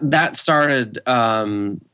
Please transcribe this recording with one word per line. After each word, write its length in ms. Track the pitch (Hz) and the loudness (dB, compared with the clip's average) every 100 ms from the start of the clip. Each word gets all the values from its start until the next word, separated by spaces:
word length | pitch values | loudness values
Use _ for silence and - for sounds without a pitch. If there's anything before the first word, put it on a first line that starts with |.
that 340 | 151 156 165 - | 0 2 2 -2
started, 640 | - 151 147 135 113 - - | 0 2 2 0 -2 -6 -2
um, 720 | 123 113 110 107 104 101 101 - | 0 2 0 -2 -2 -4 -6 -12